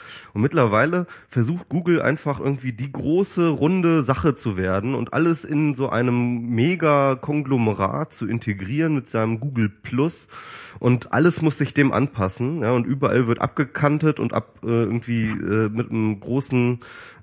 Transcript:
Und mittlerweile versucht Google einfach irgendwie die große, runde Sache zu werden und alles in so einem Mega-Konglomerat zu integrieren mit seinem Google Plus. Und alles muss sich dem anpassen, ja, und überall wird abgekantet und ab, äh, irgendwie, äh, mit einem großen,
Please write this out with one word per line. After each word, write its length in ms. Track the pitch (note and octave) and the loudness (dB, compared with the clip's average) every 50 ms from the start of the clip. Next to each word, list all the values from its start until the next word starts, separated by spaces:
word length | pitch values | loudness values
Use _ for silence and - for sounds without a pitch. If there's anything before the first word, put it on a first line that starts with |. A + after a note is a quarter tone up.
| - - - - - - - | -20 -18 -18 -18 -16 -8 -2
Und 80 | G#2 | 0
mittlerweile 680 | A#2+ C#3+ D#3 D#3+ B2 A2 G2+ G#2+ C3 D#3 F3+ F3+ F3 - - - - - | 0 2 4 4 4 4 6 4 4 4 2 -2 -2 -4 -8 -20 -14 -6
versucht 400 | - B2 A2+ B2+ E3+ F3 - - | -2 0 0 0 -2 -6 -6 -6
Google 320 | - F3+ E3+ F3 E3+ D#3 | -4 -2 0 2 2 2
einfach 400 | - B2 D3 D3+ - D3 C#3 - | 2 0 0 0 -2 -4 -4 -2
irgendwie 320 | - C3+ C#3+ B2+ B2 B2+ A#2+ | -2 -4 -4 -4 -4 -8 -6
die 200 | G#2+ C3+ C#3 C3 | -6 -8 -8 -8
große, 560 | C3 - C3+ D#3+ F#3 G3+ - - F#3 E3+ E3 | -4 -2 0 2 0 0 0 0 0 0 2
runde 540 | D3 B2 C#3+ D#3+ F#3 F#3+ F3 E3+ E3 D#3+ C3 | 2 2 2 2 2 4 4 4 4 4 4
Sache 320 | A2+ C3 - - D#3+ B2+ | 2 0 2 2 0 0
zu 220 | - - A#2 G2 | 0 -2 -4 -2
werden 380 | F2+ F#2+ F#2 F#2 G2 G2+ B2 C#3 | 0 0 0 0 0 0 -2 -2
und 180 | A#2+ A#2 - - | -4 -4 -2 0
alles 320 | C#3+ E3 E3+ E3 - - | 0 2 2 2 0 -2
in 300 | - D3+ D3 D#3 D3 C#3 | -4 -2 0 0 0 0
so 160 | B2 C3+ B2 | -2 -2 -2
einem 580 | - A#2 B2 B2 A#2+ B2 A#2+ A#2+ B2 A#2 A#2 A#2+ | 0 0 0 2 2 0 0 0 -2 -4 -4 -2
Mega-Konglomerat 1600 | A#2+ A2 B2 E3 F#3 E3+ E3 D3+ D3 C#3+ C#3 C#3 C3 B2+ - - D3 D3+ C#3+ C3 C3+ B2 A#2 A2 G2+ F#2 G2 F#2+ - C#3+ D#3+ - - | 0 2 2 2 2 2 2 4 4 4 4 2 0 -2 -2 -4 -2 -2 0 0 2 2 2 2 2 0 0 -2 -2 -4 -6 -8 -8
zu 140 | - A#2 | -8 -6
integrieren 680 | G2 A2+ A#2 - A2 G2+ G2 F#2+ F#2+ C3 D3+ D#3+ D#3+ D3+ | -4 -4 -4 -2 -4 -4 -4 -4 -6 -2 -2 0 0 0
mit 160 | C3+ A#2 - | -2 -2 -2
seinem 300 | - A2+ A2 A2 A2+ A2 | -2 0 0 0 0 -2
Google 280 | B2+ C#3+ C3 A#2 A2 G2+ | -4 -4 0 0 0 0
Plus. 600 | - _ - - B2 B2 D3 F3 - - - - - - - - - - - - - - | -2 _ -12 -4 0 0 0 0 -2 -6 -16 -18 -20 -20 -18 -18 -18 -18 -18 -18 -8 -2
Und 340 | - B2 B2 A#2 - - - | 2 2 2 2 0 0 2
alles 300 | A#2+ D#3+ F3 - - D#3+ | 4 4 4 2 2 0
muss 160 | D#3 C#3 - | 0 0 0
sich 160 | D3 - - | -2 0 2
dem 180 | D3 C#3 C3+ - | 2 2 4 4
anpassen, 680 | G#2+ C3 C#3 - A2 F#2+ F#2 - - A#2+ C3 E3 E3+ A2+ | 2 0 0 0 -2 -2 -2 -2 -2 -4 -4 -4 -2 0
ja, 100 | A2+ B2+ | 0 2
und 140 | A#2+ A#2 | 2 0
überall 400 | - C#3 C3+ C#3 - G2+ B2 B2 | 0 -2 0 0 2 2 2 2
wird 140 | A2+ A#2 - - | 2 0 0 0
abgekantet 760 | - - - C#3+ - - - D3 C#3+ D3 D3+ D#3 D#3 D3 - | -2 0 -2 -4 -2 -2 0 2 2 2 2 2 0 0 0
und 140 | A#2+ A#2 - | -2 -2 -2
ab, 280 | A2 - - _ - - | -2 -4 -6 _ -10 -4
äh, 40 | A2+ | 0
irgendwie, 580 | A#2 A#2 A#2 G2 A2+ A#2 - - A#2 A2+ A2 G#2+ | 0 2 2 0 0 -2 -2 -2 -2 0 0 0
äh, 400 | G#2+ G2+ - F2+ G#2 A2 A2 G#2+ | -2 -2 -2 0 0 2 0 0
mit 220 | G#2+ A#2 A#2 - | 0 -2 -4 -2
einem 300 | B2+ A2 A2 G#2+ G#2+ G2+ | -2 0 0 0 -2 -2
großen, 600 | - A2+ A#2+ C#3 C3+ - C3 B2 B2 A#2+ B2 A#2+ - - - - - - - - | -4 -4 -2 -2 -2 0 0 2 2 2 0 -4 -6 -16 -20 -20 -20 -20 -20 -18